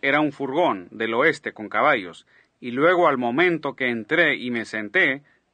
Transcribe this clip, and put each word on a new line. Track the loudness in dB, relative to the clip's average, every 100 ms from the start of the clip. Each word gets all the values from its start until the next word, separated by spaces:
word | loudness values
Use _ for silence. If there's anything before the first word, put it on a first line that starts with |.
era | 0 2
un | 0
furgón | -2 -4 0 0 0 -6
del | -6 -2
oeste | 2 2 2 -6
con | -10 -6
caballos. | 0 2 2 -2 -14 -20 _ _ _
Y | -8
luego, | 0 2 4 4
al | 2
momento | 0 2 2 0 -4
que | -4 -4
entré | -4 -2 2 2 0
y | -4
me | -6 -6
senté, | -8 -4 0 0 0 -8 _ _